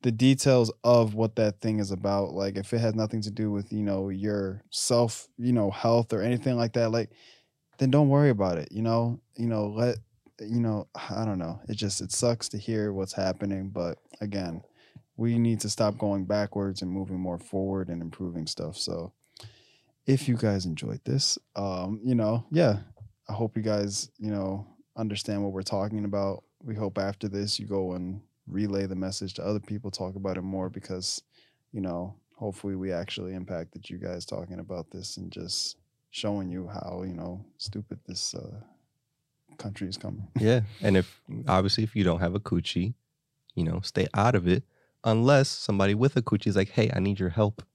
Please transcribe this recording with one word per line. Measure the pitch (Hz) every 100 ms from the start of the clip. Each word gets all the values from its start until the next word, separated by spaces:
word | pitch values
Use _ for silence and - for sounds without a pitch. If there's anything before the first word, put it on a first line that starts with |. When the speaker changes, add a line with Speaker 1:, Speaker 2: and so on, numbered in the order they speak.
Speaker 1:
the | 127
details | 113 127 135 139 127 113 -
of | 120 120 110 107
what | 113 113
that | 107 98
thing | 113 107
is | 101
about, | 95 101 101 95
like, | 82 98 95
if | 92
it | 117
has | 113 110
nothing | 107 113
to | 104
do | 104 107
with, | 101 101
you | 107
know, | 104 95 98
your | 95 104 104 98 101 _
self, | - - 120 120 - - -
you | 120
know, | 123 101
health | - 117 117 113
or | 110
anything | 110 120 131 120
like | 117
that, | 120 113
like, | 117 107 _ - - _ _ _ -
then | 135
don't | 143 147
worry | 139 147
about | 107 95 85
it, | 73
you | 107
know? | 113 117 117 117 _ -
You | 117
know, | 110 104
let, | 107 120 110 - _ _ -
you | 107 117
know, | 117 107 - - -
I | 98 110
don't | 95
know. | 82 92 -
It | 104
just, | 101 -
it | 95
sucks | - 120 117 -
to | 104
hear | 101 110 104
what's | 98 92
happening, | - 95 92 101 95 98
but | 95 87 - _ -
again, | 104 101 90 82 - _ _ - _ -
we | 117 117
need | 117 110
to | 104
stop | - 107 101
going | 107 101 92
backwards | 104 101 101 98 95
and | 92
moving | 95 92 92
more | 90 87
forward | - 98 95 95 90
and | 85
improving | 85 - 92 85 78
stuff. | - 78 -
So | - 85 82 _ _ - 107 - _ _ _ _ -
if | 135 139
you | 117
guys | 110 98 92
enjoyed | 78 - 104
this, | - 139 - - _ -
um, | 101 92 92 107
you | 120
know, | 123 107 117 -
yeah, | 156 147 104 - - - _ -
I |
hope | 107 113 113
you |
guys, | 107 104 101 101 - _
you | 107
know, | 104 95 98 107 _ _ -
understand | 110 104 - 101
what | 101
we're | 95
talking | 95 101 104 107 104
about. | 101 98 95 _ _
We | 135 107
hope | 104 98
after | 98 101 104
this | 101 101 -
you | 98
go | 98 92
and | 90 90 98 - _ -
relay | 92 104 98 98
the | 95
message | 95 95 95
to | -
other | 87 104
people, | - 104 98
talk | - 92 95
about | 95 92
it |
more | 92 95 92
because, | 92 - 92 92 - _ _ _ _ _
you | 107
know, | 92 87 90 101 _ _
hopefully | 104 95 101 95
we | 95
actually | 87 90 - 92
impacted | 92 90 87 82 - 98
you | 90
guys | 90 90
talking | - - 87 92
about | 92 90 80
this | 95 95 -
and | 90
just | - 90 - - - _ _ _
showing | - 107 104 92
you | 90 90
how, | 104 90 90 92
you | 87
know, | 87 92 104 _
stupid | - 98 104 - -
this, | 92 - -
uh, | - 107 - _ _ _ _ _ _ _ _ -
country | 104 101 95
is | 95
coming. | 104 98 104
<laughs> | 117
Speaker 2:
Yeah, | 110 123 104 -
and | 107 98
if, | 87 - - - -
obviously, | 92 95 104
if | 107 107
you |
don't | 90 82
have | 87 98
a |
coochie, | - 87 - 87 92 - _ _ _ _ _ -
you |
know, | 80 85
stay | - - 92
out | - 110 110
of | 87
it | 92 - _ _ _
unless | 113 110 123 139 139
somebody | - - 101 98 104
with | 135 -
a |
coochie | 113 104 -
is | 95
like, | 95
"Hey, | - 107
I | 92
need | 95 98
your | 92
help. | 90 104 - -